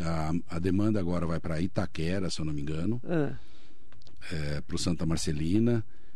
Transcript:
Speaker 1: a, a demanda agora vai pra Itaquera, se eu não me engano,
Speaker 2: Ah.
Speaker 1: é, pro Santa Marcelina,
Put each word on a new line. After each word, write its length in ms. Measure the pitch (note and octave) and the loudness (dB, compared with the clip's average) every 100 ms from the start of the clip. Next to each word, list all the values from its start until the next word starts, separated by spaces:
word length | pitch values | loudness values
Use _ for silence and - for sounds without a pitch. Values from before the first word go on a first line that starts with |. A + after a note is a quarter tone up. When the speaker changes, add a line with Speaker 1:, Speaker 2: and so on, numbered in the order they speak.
Speaker 1:
a, 300 | E2 E2 D#2 E2+ - E2+ | 0 0 2 0 0 0
a 40 | |
demanda 400 | F#2 F#2+ G#2+ G#2+ | 2 4 4 2
agora 280 | F2 F2 E2 | 2 0 0
vai 120 | D#2+ | 0
pra 220 | E2+ D#2+ | 0 0
Itaquera, 680 | F#2 - F#2 - D#2+ G2 F2 | 0 0 0 0 0 0 0
se 80 | - | -2
eu 40 | D#2 | -2
não 80 | |
me 80 | D2 | -2
engano, 380 | C#2+ D#2 G2+ A#2+ - | -2 -2 0 -2 0
Speaker 2:
Ah. 260 | E3+ C#3 C3+ - - - - - - - - - | 0 0 -2 -2 -2 -2 -2 -4 -4 -4 -4 -2
Speaker 1:
é, 300 | D#2+ D2 D2 | -2 -2 -2
pro 180 | - E2 | -2 0
Santa 260 | F#2 E2 D#2+ | 0 2 2
Marcelina, 800 | D#2+ - D2 D#2+ G#2 A#2 A#2 - - - | 0 0 0 2 4 4 2 0 -2 -4